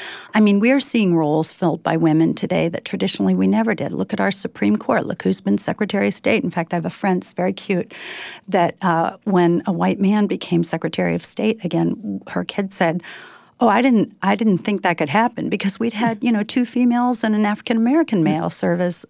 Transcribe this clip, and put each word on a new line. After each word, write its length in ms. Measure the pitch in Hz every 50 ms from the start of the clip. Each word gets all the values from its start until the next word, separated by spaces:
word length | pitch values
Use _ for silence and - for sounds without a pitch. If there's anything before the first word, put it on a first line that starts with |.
| - - - - - - -
I 40 | 220
mean, 200 | 214 208 202 202
we 100 | 220 247
are 80 | 269 277
seeing 360 | 262 - - 233 208 180 170
roles 360 | 160 156 147 151 156 156 -
filled 300 | - - - 160 - -
by 160 | - - 160
women 380 | 160 165 160 156 160 165 165 156
today 340 | - - - 180 160 160 170
that 160 | 170 - -
traditionally 480 | - - 190 190 196 - - 196 190 185
we 140 | 180 190
never 260 | 190 202 220 220 220 175
did. 180 | - - -
Look 220 | - - 196 - 208
at 60 | 196
our 100 | 196 196
Supreme 460 | 190 - - - - - 208 208 214
Court. 300 | 208 - - 226 190 -
Look 160 | - - - -
who's 180 | 190 190 -
been 160 | - 196 202
Secretary 520 | 196 - - - - 214 190 - 196 202 202
of 40 | 190
State. 300 | - - 196 220 - -
In 80 | 180
fact, 220 | - 175 165 - 180
I 40 |
have 80 | 170 156
a 60 | 160
friend, 320 | - - - 196 185 180 -
it's 100 | - -
very 200 | - 180 202 190
cute, 380 | - - - 190 170 - - - - - - - - - - - - -
that, 280 | - 190 185 170 - - - 190
uh, 340 | 180 165 165 165 - - - -
when 400 | 214 190 175 175 170 175 170 -
a 60 | 202 175
white 260 | 170 180 190 175 196
man 280 | 196 190 214 214 208
became 360 | 185 185 - - - 170 165 170
Secretary 520 | - - 165 - 147 - - 90 - 170
of 100 | - -
State 400 | - - - - 220 220 220 -
again, 560 | 170 - - 165 - - 220 202 208 196 196 - -
her 140 | - 180 175
kid 280 | - - - 202 190
said, 300 | - - 185 165 156 180 - - - - - - - - _ _ _ -
"Oh, 80 | 240 220
I 120 | 202 233
didn't, 300 | 240 269 240 208 165 - - - -
I 120 | 190 214
didn't 240 | 202 233 220 185 165 -
think 160 | 214 202 185
that 160 | - 180 165
could 120 | - 160 135
happen," 380 | 135 214 233 240 - - - -
because 300 | 196 202 - 196 - -
we'd 140 | 226 233 214
had, 280 | 208 240 233 226 208 240
you 80 | 247
know, 120 | 226 202 208
two 220 | - - 254 247
females 580 | - - 247 247 240 240 240 247 247 247 - -
and 100 | 220 214
an 100 | 214 208
African-American 760 | 208 214 - - - 233 226 226 240 285 330 320 - 220 180 160
male 260 | 151 151 143 - 170
serve 320 | - - 196 180 170 175
as, 240 | 180 175 175 - -